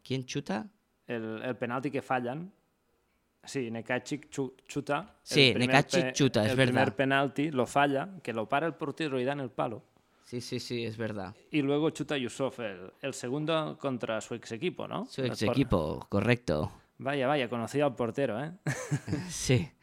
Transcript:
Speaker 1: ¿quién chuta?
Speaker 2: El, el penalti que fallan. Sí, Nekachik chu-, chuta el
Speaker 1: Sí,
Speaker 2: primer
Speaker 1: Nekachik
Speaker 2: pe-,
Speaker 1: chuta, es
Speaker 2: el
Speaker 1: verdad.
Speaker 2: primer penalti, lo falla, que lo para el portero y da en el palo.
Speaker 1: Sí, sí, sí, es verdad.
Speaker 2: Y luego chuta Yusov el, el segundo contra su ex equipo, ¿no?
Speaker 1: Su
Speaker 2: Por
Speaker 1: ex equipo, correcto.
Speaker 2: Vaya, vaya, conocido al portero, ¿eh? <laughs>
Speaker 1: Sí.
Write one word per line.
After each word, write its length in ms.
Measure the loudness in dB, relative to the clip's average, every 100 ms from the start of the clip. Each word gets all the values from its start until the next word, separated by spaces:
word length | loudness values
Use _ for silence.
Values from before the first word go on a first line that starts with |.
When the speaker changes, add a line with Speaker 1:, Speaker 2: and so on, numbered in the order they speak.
Speaker 1:
¿quién 200 | -6 -6
chuta? 400 | -4 -6 -4 -6 -8 _ _ _ -8
Speaker 2:
El, 340 | -6 -4 -6
el 140 | -6 -4
penalti 340 | -2 -2 -2
que 120 | -4
fallan. 500 | 0 -2 0 -6 -10 -16 _ _ _ _ _ _ _ _ -8
Sí, 240 | -6 -4
Nekachik 600 | -6 -2 -2 -2 -8 -6
chu-, 240 | -6 -6 -8 -8
chuta 340 | -6 -2 -2
el 60 | -4 _
Speaker 1:
Sí, 280 | 2 6 8
Speaker 2:
primer 160 | 6 6
Speaker 1:
Nekachik 340 | 6 6 2 2
Speaker 2:
pe-, 60 |
Speaker 1:
chuta, 300 | 4 4 4 2
es 60 |
Speaker 2:
el 40 | 4
Speaker 1:
verdad. 160 | 4
Speaker 2:
primer 240 | 4 2 2
penalti, 540 | 2 4 2 0 0
lo 160 | 0 2
falla, 420 | 4 4 2 -4 -8
que 100 | -6
lo 160 | -4 0
para 180 | 0 0
el 60 |
portero 460 | -4 -8 -4 -2 0
y 40 |
da 80 | -2
en 80 | -2
el 100 | -6
palo. 320 | -4 -4 -6 -14 _ _ _
Speaker 1:
Sí, 160 | -12 -10
sí, 180 | -8 -8
sí, 240 | -6 -4
es 140 | -4 -4
verdad. 380 | -6 -6 -10 -14 _
Speaker 2:
Y 100 | 0
luego 300 | 2 2 0
chuta 260 | -2 -4 -4
Yusov 420 | -4 -2 -4 -2
el, 280 | -8 -8 -14 -10
el 100 | -8
segundo 640 | -6 -4 -2 0 -2 -2 -6
contra 400 | -4 -4 -2 -4
su 120 | -4
ex 160 | -10 -8
equipo, 360 | -4 -4 -4 -6
¿no? 160 | -6
Speaker 1:
Su 160 | -6 -4
Speaker 2:
Por 60 | -4
Speaker 1:
ex 100 | 0
equipo, 640 | 2 2 4 2 0 -4 -2
correcto. 640 | 2 4 2 2 0 0 -6 _ -8
Speaker 2:
Vaya, 280 | -4 0 2
vaya, 220 | 2 0
conocido 380 | -2 -2 2 2
al 100 | 2
portero, 460 | 0 0 0 0
¿eh? 100 | -6 -6
<laughs> 640 | -4 -4 -2 -4 -2 -4 -4
Speaker 1:
Sí. 400 | -4 2 4 2 -8